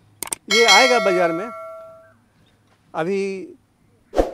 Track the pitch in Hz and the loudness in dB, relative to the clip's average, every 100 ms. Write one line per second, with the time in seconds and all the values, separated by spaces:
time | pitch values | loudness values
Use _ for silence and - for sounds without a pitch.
0 | _ - - - - 208 226 202 254 240 | _ -16 -14 -12 -2 2 4 6 6 2
1 | 196 180 170 170 226 - - - - - | 2 2 0 -2 -8 -12 -16 -18 -20 -20
2 | - _ _ _ _ _ _ _ _ - | -20 _ _ _ _ _ _ _ _ -6
3 | 165 196 196 190 170 - _ _ _ _ | -4 -4 -4 -8 -12 -20 _ _ _ _
4 | _ - - | _ -2 -2